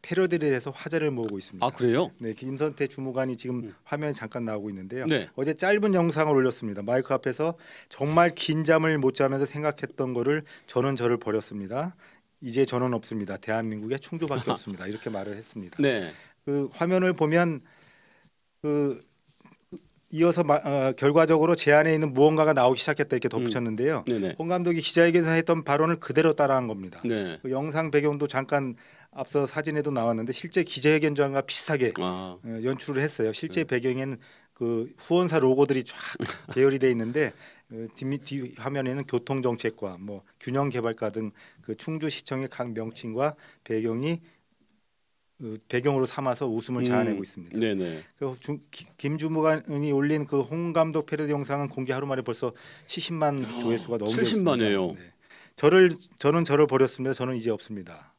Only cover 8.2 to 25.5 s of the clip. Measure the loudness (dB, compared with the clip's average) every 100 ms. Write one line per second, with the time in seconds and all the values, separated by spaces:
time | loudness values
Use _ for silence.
8.2 | 4 2 -2 0 4 4 4 2 2 2
9.2 | 0 2 -2 -2 -4 -4 -10 -6 -4 0
10.2 | 0 0 -4 -20 -4 0 0 0 0 0
11.2 | 0 -4 -4 -12 -8 -6 -6 -10 -20 _
12.2 | _ _ -4 0 2 2 0 -2 -4 -8
13.2 | -6 -8 -4 -4 -2 -6 -6 -8 -6 -6
14.2 | -4 -4 -4 -6 -8 -10 -10 -8 -8 -8
15.2 | -8 -12 -14 -16 -14 0 0 0 -4 -12
16.2 | -20 _ -6 -4 -4 -4 0 2 2 2
17.2 | 2 4 2 -2 -12 _ _ _ _ _
18.2 | _ _ _ _ -2 0 0 -4 _ _
19.2 | _ _ _ _ _ -20 _ _ _ 2
20.2 | 4 4 2 2 2 0 0 2 4 6
21.2 | 6 6 6 4 6 6 6 2 2 6
22.2 | 6 8 4 6 4 4 0 -2 0 0
23.2 | 0 -2 -2 -2 -4 -2 -2 -2 -2 -2
24.2 | -2 -4 -2 0 0 0 2 6 6 6
25.2 | 4 2 4